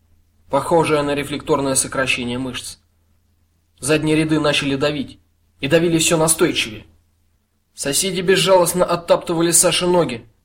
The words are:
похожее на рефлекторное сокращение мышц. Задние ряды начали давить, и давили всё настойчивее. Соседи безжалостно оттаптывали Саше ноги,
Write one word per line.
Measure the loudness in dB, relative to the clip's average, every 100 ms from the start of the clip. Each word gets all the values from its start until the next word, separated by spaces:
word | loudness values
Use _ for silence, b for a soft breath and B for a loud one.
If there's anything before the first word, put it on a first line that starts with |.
| _ _ _ _ _
похожее | -4 2 2 2 0
на | 0
рефлекторное | -4 -4 -8 -2 -2 0
сокращение | -2 -2 -4 -2 -4 -4 -6
мышц. | -8 -10 -14 -18 _ _ _ _ _ _ _ _ _ _
Задние | -2 0 0 0
ряды | 2 0
начали | 0 0 -2 -2
давить, | -2 -4 -10 -16 _ _ _ _
и | 0
давили | 2 2 0
всё | 2 2
настойчивее. | 2 2 0 0 -6 -10 -18 _ _ _ _ _ _ _ _
Соседи | -10 -4 -2 -2 -2
безжалостно | 2 2 4 4 4 0 0
оттаптывали | 0 0 0 0 0 2
Саше | 4 2 2 2
ноги, | 2 0 -4 -14 _